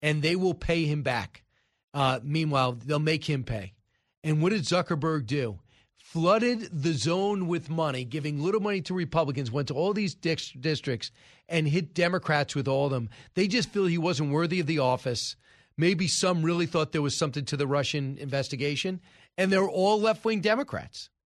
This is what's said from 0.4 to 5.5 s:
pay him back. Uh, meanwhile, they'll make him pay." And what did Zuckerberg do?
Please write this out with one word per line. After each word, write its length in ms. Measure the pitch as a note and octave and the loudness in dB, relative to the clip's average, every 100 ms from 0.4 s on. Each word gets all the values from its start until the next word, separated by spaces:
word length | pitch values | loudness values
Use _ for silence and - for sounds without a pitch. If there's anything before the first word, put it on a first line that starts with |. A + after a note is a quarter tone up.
| F#3 | 0
pay 300 | E3 - E3+ | 0 0 0
him 180 | D#3 D3+ | 2 0
back. 400 | C3+ A#2+ G#2 - _ _ _ _ _ | 0 -2 -4 -12 _ _ _ _ _
Uh, 240 | C#3+ C3+ C3 | 0 0 0
meanwhile, 500 | C#3+ D#3 D#3 C#3 B2+ | -2 -2 2 2 2
they'll 280 | A#2+ B2 D3+ | -2 -2 0
make 280 | D3+ D#3+ - | 0 0 0
him 140 | C#3 | -2
pay." 300 | B2 A2 F#2+ - _ _ _ _ | -2 -6 -8 -14 _ _ _ _
And 180 | D#3 D#3 | -2 2
what 100 | E3+ | 2
did 120 | G#3 | 2
Zuckerberg 640 | C#3 F3+ E3+ D#3+ D#3+ D#3 A2 | 2 0 0 0 0 -2 -2
do? 320 | C#3+ A#2+ | -2 -2